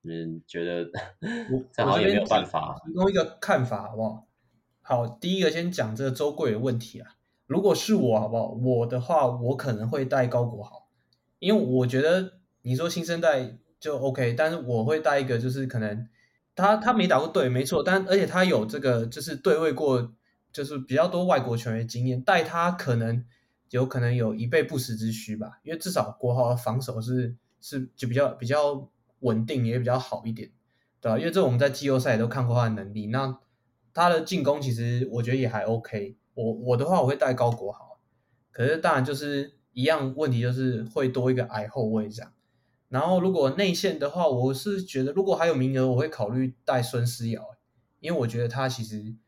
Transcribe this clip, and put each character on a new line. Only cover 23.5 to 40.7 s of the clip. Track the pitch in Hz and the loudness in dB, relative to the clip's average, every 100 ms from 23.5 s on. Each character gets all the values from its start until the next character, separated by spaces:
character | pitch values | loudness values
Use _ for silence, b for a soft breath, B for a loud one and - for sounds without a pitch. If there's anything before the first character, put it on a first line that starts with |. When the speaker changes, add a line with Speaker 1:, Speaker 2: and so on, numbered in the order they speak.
| b _ | b _
Speaker 2:
有 | 127 131 | -2 0
可 | 131 | 0
能 | 120 | 0
有 | 123 110 | 2 0
以 | 110 120 | 0 0
备 | 160 | 2
不 | 139 139 | 2 -4
时 | 123 110 | -4 -4
之 | 110 | -4
需 | 110 - 107 | -4 -8 -8
吧， | - - | -8 -14
因 | 147 | -12
为 | 165 | -8
至 | 180 | -4
少 | 175 110 - | -2 -2 -2
国 | 123 | 0
豪 | 123 120 | 2 2
的 | 120 | 0
防 | 120 117 | -2 -4
守 | 131 110 | -4 -6
是， | 113 127 120 120 _ _ | -2 -2 -2 -6 _ _
是 | - 139 131 | -10 -8 -8
就 | _ 117 | _ -2
比 | |
较， | 120 139 | 0 0
比 | - 117 | -2 -2
较 | 147 147 139 131 _ _ _ | 2 2 -2 -8 _ _ _
稳 | 123 110 | 0 0
定， | 113 143 117 | 0 0 0
也 | 120 | 0
比 | |
较 | 120 127 | 0 0
好 | - 107 | -2 -8
一 | 113 | -6
点， | 110 104 _ _ _ _ _ | -8 -10 _ _ _ _ _
对 | 117 | 0
吧？ | 110 | 0
因 | 165 | 2
为 | |
这 | 170 | 2
我 | 147 | 2
们 | 120 | 4
在 | 139 | 2
季 | 135 139 | 2 0
后 | 131 | 2
赛 | 127 | 2
也 | 110 | 2
都 | 117 | 2
看 | 123 123 | 0 0
过 | 120 | 2
他 | |
的 | 113 | 2
能 | 110 98 | -2 -6
力， | 107 107 | -8 -4
那 | 123 135 127 _ _ _ _ _ | -4 -4 -6 _ _ _ _ _
他 | - 175 | 2 4
的 | 165 | 4
进 | 160 185 | 0 0
攻 | 135 147 | 2 0
其 | 135 | 0
实 | 117 117 120 131 | -2 0 0 -2
我 | 120 | -2
觉 | 117 | -2
得 | 131 | 0
也 | 120 | 0
还 | 110 | -2
OK。 | 104 117 - 107 98 - _ | -2 -2 -4 -8 -8 -12 _
我， | - 113 | -4 -4
我 | 110 123 120 | -2 0 0
的 | 143 | 2
话 | 185 | 2
我 | 131 | 2
会 | |
带 | 143 139 | 2 0
高 | 127 117 | 2 0
国 | 117 98 | 0 -6
豪， | - - - _ _ _ _ _ | -10 -18 -20 _ _ _ _ _
可 | - 123 | -2 0
是 | 160 | 2
当 | 175 | 2
然 | 147 | 2
就 | 131 | 0
是 | 135 147 143 143 _ _ | -4 -4 -4 -6 _ _
一 | 123 | -2
样 | 135 156 135 135 | 2 2 0 -2
问 | 151 | 0
题， | 120 | 2
就 | 123 | 0
是 | 127 131 | 0 0